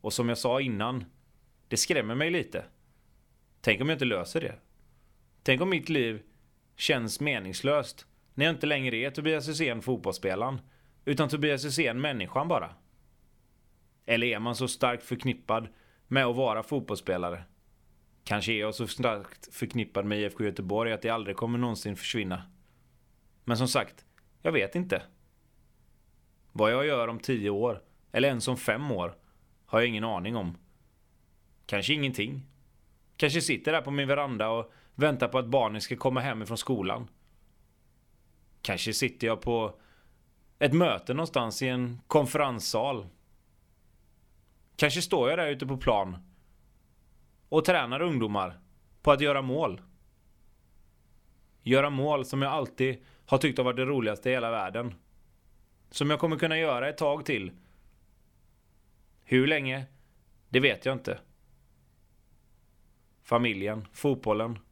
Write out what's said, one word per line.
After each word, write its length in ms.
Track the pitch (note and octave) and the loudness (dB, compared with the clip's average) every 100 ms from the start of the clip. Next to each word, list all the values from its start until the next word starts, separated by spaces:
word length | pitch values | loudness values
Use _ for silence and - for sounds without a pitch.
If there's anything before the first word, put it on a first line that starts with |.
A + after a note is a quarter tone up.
Och 120 | A2 | -4
som 160 | - A#2+ | -2 -2
jag 80 | A#2 | 0
sa 240 | B2+ B2+ | 0 0
innan, 440 | C3+ G#2 A2+ B2+ F#2+ _ _ _ _ _ _ | 0 -2 -4 -4 -8 _ _ _ _ _ _
det 100 | A#2 | -2
skrämmer 380 | - D#3 G#2+ B2 | 0 0 0 -2
mig 160 | D#3 | 0
lite. 340 | F3 B2 E2+ - _ _ _ _ _ _ _ _ _ | -2 -4 -8 -10 _ _ _ _ _ _ _ _ _
Tänk 200 | - G#2 | 0 2
om 80 | C#3 | 2
jag 60 | D#3 | 0
inte 100 | C3 | 0
löser 360 | G2 E2+ D#3+ | 0 -2 -4
det. 140 | D#3+ - _ _ - _ _ _ _ _ | -4 -10 _ _ -20 _ _ _ _ _
Tänk 180 | - C3 | 2 2
om 80 | F3+ | 4
mitt 200 | F3 C3 | 0 0
liv 320 | D3+ A#2 G#2+ - _ _ _ _ - | 0 0 -4 -12 _ _ _ _ -6
känns 440 | - C#3 A2 - | 0 0 0 -4
meningslöst 880 | D3 A#2+ F#2+ F#2 C3+ D3 B2 - - _ _ | -2 -2 -4 -4 0 0 -2 -12 -20 _ _
när 120 | - D3+ | 0 0
jag 100 | D3+ | 2
inte 120 | D3+ | 0
längre 280 | C#3+ C3 A2+ | 0 0 -2
är 120 | C3+ | -2
Tobias 400 | C3+ D3+ D#3 C#3 | -2 0 0 -2
Hysén 320 | D3+ D3+ A2+ | -2 -2 -2
fotbollsspelaren, 800 | B2 A#2+ F#2+ F#2 F#2+ F#2 B2 C3 - - - _ - | -2 -2 -2 -2 -2 0 -2 -4 -10 -20 -20 _ -4
utan 240 | C#3+ D3 | 0 0
Tobias 360 | D3 D3+ C#3 D3 | 0 0 0 -2
Hysén 360 | C3+ C#3+ A#2+ | 0 0 0
människan 460 | D3 B2+ G2 C3 D#3+ | -4 -4 -2 -2 0
bara. 220 | D3 D#2+ - _ _ _ _ _ _ _ _ _ _ _ _ - | 0 -2 -12 _ _ _ _ _ _ _ _ _ _ _ _ 0
Eller 220 | A#2 A#2+ | 2 2
är 120 | G#2+ | -2
man 160 | A2+ A#2 | -4 -2
så 120 | B2 | -4
starkt 360 | - B2+ A#2+ | 0 0 0
förknippad 640 | - B2+ B2+ A#2 - A2+ A2+ - _ _ _ | -6 -4 -4 -4 -2 -2 -2 -16 _ _ _
med 180 | C3+ B2+ | 0 2
att 100 | A#2+ | 2
vara 280 | B2+ G#2+ | 0 0
fotbollsspelare? 800 | A2 C#3+ B2 G2 - F2+ F2 F2 F2 _ _ _ _ _ _ _ | -2 -4 -2 -6 -2 -2 -2 -6 -14 _ _ _ _ _ _ _
Kanske 300 | - G#2 F#2+ | -4 -2 0
är 60 | A2 | 0
jag 160 | G#2+ G#2+ | -2 -4
så 120 | A2+ | -6
starkt 680 | - B2 G#2 G2 - - - | -2 -2 -2 -8 -18 -20 -8
förknippad 500 | A#2 A#2+ G#2 - G2+ | -4 -2 -2 -2 0
med 140 | G#2 | 0
I 60 | G#2 | -2
F 80 | - | 0
K 60 | |
Göteborg 500 | G#2+ F#2 F#2 G#2 A#2 | -2 -2 -2 0 0
att 80 | G#2+ | -2
det 80 | A2+ | -2
aldrig 260 | A2+ G2+ F#2+ | -2 -2 -4
kommer 240 | A#2 A#2+ | -2 0
någonsin 360 | B2 G#2+ G#2+ F#2+ | -2 -2 -6 -6
försvinna. 460 | - A#2 F#2+ F2+ - - _ _ _ _ _ _ _ _ | -4 -2 -2 -4 -8 -20 _ _ _ _ _ _ _ _
Men 140 | - A#2 | -2 0
som 100 | B2+ | 2
sagt, 380 | C3+ G#2 - _ _ _ _ | 2 -2 -10 _ _ _ _
jag 100 | E3 | 0
vet 240 | D#3 G2 F3 | 2 0 -2
inte. 260 | F3+ F#3 - _ _ _ _ _ _ _ _ _ _ _ _ _ _ | -2 -4 -4 _ _ _ _ _ _ _ _ _ _ _ _ _ _
Vad 200 | - G#2+ | 2 2
jag 140 | B2 D3 | 4 0
gör 220 | C3+ A#2 | 0 -2
om 120 | A2+ | -4
tio 300 | - B2 G2+ | -2 -2 0
år, 320 | G2+ A#2+ - - _ _ | 0 0 -2 -12 _ _
eller 160 | A#2 C#3 | 2 2
ens 200 | B2 G#2+ | 2 -2
om 100 | B2 | -2
fem 340 | - A2 D3 | 0 0 -2
år, 240 | G2+ F2 - _ _ _ _ _ | -2 -4 -6 _ _ _ _ _
har 80 | A2+ | 2
jag 80 | A#2+ | 2
ingen 160 | G#2+ | 0
aning 320 | A2+ G2 F#2+ A#2 | -2 -2 -2 -4
om. 220 | F2+ E2+ - _ _ _ _ _ _ _ _ _ - | -4 -8 -18 _ _ _ _ _ _ _ _ _ -4
Kanske 280 | G2+ F#2+ | -2 0
ingenting. 480 | D3+ C#3 B2 G#2+ C#3 C3+ - _ _ _ _ _ _ | 0 0 -2 -4 -6 -14 -20 _ _ _ _ _ _
Kanske 240 | D3+ D#3+ | 0 2
sitter 300 | D3+ C3 - | 0 0 2
där 100 | D#3+ | 0
på 100 | C#3 | 0
min 160 | C#3+ C3+ | -2 0
veranda 420 | C#3 C#3+ A2+ A2 | 0 0 -2 0
och 220 | A2+ A2+ - - - | -2 -4 -14 -20 0
väntar 320 | D3 C3 A#2+ | 2 2 2
på 100 | C3 | 0
att 100 | A#2 | 2
barnen 340 | C3+ A2+ G#2+ | 2 2 0
ska 140 | - A#2+ | -6 -2
komma 240 | C3+ B2+ | 0 0
hem 220 | C3 A2+ | -2 -6
ifrån 160 | G#2 A2+ | -6 -6
skolan. 500 | - A#2+ F#2 G2+ A#2 _ _ _ _ _ _ _ _ _ _ _ _ _ _ - | -2 -2 -2 -4 -8 _ _ _ _ _ _ _ _ _ _ _ _ _ _ -12
Kanske 320 | - F#2 A2 | -6 -4 -2
sitter 340 | G#2+ C3 - A2+ | 0 -2 0 -2
jag 140 | A2 | -2
på 380 | A#2+ A#2 G#2+ - - _ _ _ _ _ _ _ | 0 0 -2 -6 -20 _ _ _ _ _ _ _
ett 140 | D3 | 4
möte 400 | D#3 F3 G2 - | 6 4 2 -2
någonstans 480 | C3+ E3 C3+ A#2 - | -4 0 0 0 -2
i 60 | C3 | -2
en 340 | B2+ B2 A#2+ - | -2 -4 -6 2
konferenssal. 1000 | D3+ C3 D3 C#3 A#2+ - A2+ C3 B2+ F#2+ - _ _ _ _ _ _ _ _ _ _ _ _ _ _ _ - | 4 4 0 0 -2 -2 0 0 -4 -8 -20 _ _ _ _ _ _ _ _ _ _ _ _ _ _ _ 0
Kanske 260 | D3+ C#3+ | 0 0
står 280 | E3+ F3+ B2 | 0 2 2
jag 100 | E3+ | 2
där 80 | D#3+ | -2
ute 200 | C#3 C#3 | -2 -4
på 100 | C3+ | 0
plan 400 | C3+ G#2+ F#2 F2+ - - - _ _ _ _ _ _ - _ _ _ | 2 4 2 -6 -14 -20 -20 _ _ _ _ _ _ -20 _ _ _
och 160 | D#3 D#3 | 2 4
tränar 360 | F3 B2 C3 | 2 2 -2
ungdomar 580 | F3 C#3 A2 G#2 F#2 E2 - - _ - | 0 0 0 0 -2 -6 -20 -20 _ 0
på 100 | - | 4
att 100 | C#3 | 6
göra 200 | D3 C#3 | 6 2
mål. 400 | C3 C3+ D3 F#2+ - - - _ _ _ - _ _ - - _ _ - _ _ - _ | 0 -2 -2 -4 -14 -20 -20 _ _ _ -20 _ _ -20 -20 _ _ -20 _ _ -20 _
Göra 280 | A#2 C3 C#3+ | 2 4 4
mål 360 | C3+ C#3+ C#3+ B2 | 0 0 0 0
som 160 | C3+ | -2
jag 100 | C#3 | 0
alltid 520 | D3+ C3 - C3 B2 - - - | -2 -4 -2 -2 -2 -12 -20 0
har 120 | C3+ | 2
tyckt 200 | D#3 - | 4 2
har 80 | B2+ | 0
varit 120 | B2 | 0
det 80 | C3 | 0
roligaste 440 | C#3 A2 G#2 B2+ | 0 0 0 0
i 40 | |
hela 180 | B2+ A#2 | 0 0
världen. 440 | A2+ F#2+ G#2 A#2+ F#2 _ - - _ _ - _ _ - | -2 -2 -4 -6 -10 _ -20 -20 _ _ -20 _ _ -14
Som 200 | - D3 | -2 0
jag 100 | D3+ | 2
kommer 180 | E3+ D#3 | 2 2
kunna 200 | E3 D#3+ | 2 2
göra 320 | D#3+ B2 C3+ | 2 2 0
ett 80 | D3 | 0
tag 280 | D3+ D3+ D3 | 0 0 -2
till. 260 | A#2+ F#2 - - - - - _ _ _ _ _ _ _ _ _ _ _ _ - | -2 -4 -12 -20 -20 -20 -20 _ _ _ _ _ _ _ _ _ _ _ _ 2
Hur 160 | B2+ C3+ | 4 6
länge? 380 | D#3 C3+ C3 C3+ - - _ _ - _ | 2 0 -6 -8 -18 -20 _ _ -20 _
Det 100 | C3 | 4
vet 260 | C3+ G2+ - | 6 2 -2
jag 100 | B2+ | -2
inte. 240 | - F#2+ - _ _ - _ _ _ _ _ _ _ - _ _ _ _ - _ _ _ | -4 -6 -8 _ _ -20 _ _ _ _ _ _ _ -20 _ _ _ _ -20 _ _ _
Familjen, 640 | - A#2+ A#2+ G2 G2 G#2+ G2 | 0 2 2 0 -2 -4 -10
fotbollen. 640 | - C#3+ C3 A2 G#2 A2+ A2 - | -2 0 0 0 0 0 -6 -14